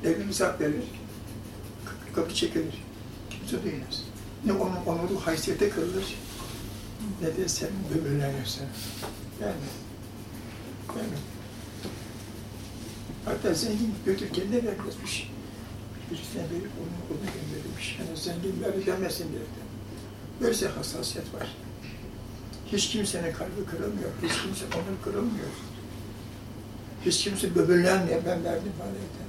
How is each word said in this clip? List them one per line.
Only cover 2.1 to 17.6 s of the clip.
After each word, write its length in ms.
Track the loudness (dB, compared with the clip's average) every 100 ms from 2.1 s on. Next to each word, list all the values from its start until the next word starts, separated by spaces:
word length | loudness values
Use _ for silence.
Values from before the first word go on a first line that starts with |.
| 0
kapı 180 | 2
çekilir. 500 | 2 2 4 0 -2 -8 -10 -10 -10 -8
Kimse 340 | -6 -2 0
duymaz. 400 | 0 -2 -4 -6 -6 -8 -10 0 4
Ne 80 |
onun 220 | 4 4 2 2
onuru 340 | 2 2 2 2
haysiyete 440 | 2 2 4 4
kırılır, 460 | 6 2 2 -2 -4 -6 -8 -6 -6 -6 -8 -8 -6 -4 0
ne 160 | 0 2
de 100 | 2
senin 240 | 2 0 -2 2 2
böbürlenirsin. 680 | 4 4 4 0 -2 -2 -4 -6 -6 -6 -6 -6 -8 -4
Yani, 120 | -2 -2 -4 -6 -8 -8 -8 -8 -8 -8 -8 -8 -8 -8 -6
yani. 180 | -4 -2 -2 -4 -8 -10 -10 -10 -8 -6 -6 -8 -8 -8 -8 -8 -8 -8 -8 -8 -8 -8 -6 -2
Hatta 280 | 2 4
zengin 400 | 4 4 4 2 2 4
götürürken 460 | 4 4 0 4
de 120 | 4
vermezmiş. 680 | 4 0 -4 -4 -4 -4 -4 -8 -8 -10 -8 -8 -8 -8 -6
Birisine 300 | -6 -4 -4
verip 300 | -2 -2 -2 -4
onu, 380 | -4 -4 -4 -2
onu 80 | -2
gönderirmiş. 720 | -4 -4 -4